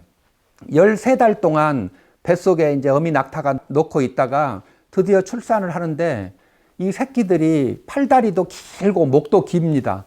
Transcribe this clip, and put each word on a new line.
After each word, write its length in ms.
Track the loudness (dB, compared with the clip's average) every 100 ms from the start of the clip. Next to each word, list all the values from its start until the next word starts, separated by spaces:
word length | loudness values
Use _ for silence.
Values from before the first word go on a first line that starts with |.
| _ _ _ _ _ _ -2
열세 420 | 2 4 2 0 2
달 240 | 2 2
동안 500 | 0 2 0 -2 -6 _ _ _
뱃속에 520 | -2 0 2 2 2
이제 160 | 0 0
어미 200 | 0 0
낙타가 480 | -2 -2 -6 -4 -4 -2
놓고 340 | -2 0 -2
있다가 600 | -2 -2 -2 -2 -4 -6 -14 _ _
드디어 320 | -2 2 2
출산을 480 | 0 -8 -2 -2 -2
하는데, 640 | -6 -6 -4 -4 -4 -8 -14 _ _ _ -8
이 160 | -6
새끼들이 920 | -4 -4 -2 0 2 2 2 0 -4 -8
팔다리도 580 | -4 2 2 2 -2
길고 640 | -4 -8 -20 -2 0 2 4
목도 380 | 2 4 0 2
깁니다. 580 | -2 0 -2 -2 -8